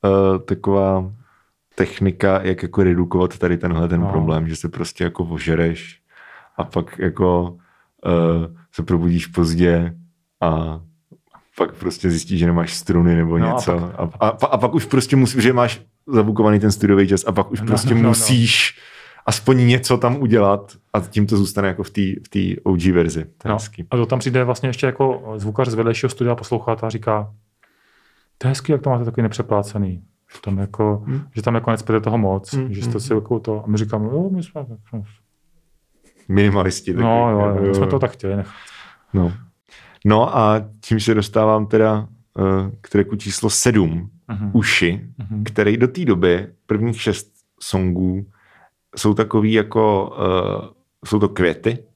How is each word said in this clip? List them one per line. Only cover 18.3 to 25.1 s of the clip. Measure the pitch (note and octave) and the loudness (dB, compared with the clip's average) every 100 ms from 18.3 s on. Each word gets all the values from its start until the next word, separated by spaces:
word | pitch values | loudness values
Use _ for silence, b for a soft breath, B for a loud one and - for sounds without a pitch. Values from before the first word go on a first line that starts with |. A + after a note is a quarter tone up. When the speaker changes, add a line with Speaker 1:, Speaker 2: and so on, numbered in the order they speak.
| B2+ A2+ - - - B B B B - | 2 2 2 -2 -4 B B B B -4
Speaker 1:
aspoň | G#2+ - C3 B2 | -2 2 4 6
něco | B2 B2 B2 | 4 2 0
tam | A#2+ C3+ | 2 0
udělat | B2+ G#2+ G2+ G2+ G2+ - _ | 2 4 4 2 -4 -20 _
a | G#2+ | -6
tím | E2+ - G2+ | -4 -2 0
to | G#2+ | 2
zůstane | G2 - G2 | 0 0 -4
jako | F#2 | -4
v | G2 | -8
té, | - | -4
v | F#2+ F#2+ - G2+ F#2+ F#2 | -4 -4 -6 -4 -2 -2
té | |
O | - F#2 | 0 2
G | F2 | 2
verzi. | F2 E2+ D#2 D#2 _ | 4 2 -2 -10 _
To | A2 | -4
je | |
Speaker 2:
No, | G#2+ | -4
Speaker 1:
hezký. | G#2 - E3 | -4 -14 -6
Speaker 2:
a | B2 | -2
to | A2+ | 0
tam | C3 | -2
přijde | C3 B2+ | 0 0
vlastně | B2 B2+ C3+ | 0 -2 -4
ještě | B2 C3+ | -2 -4
jako | B2 C3+ | 0 -2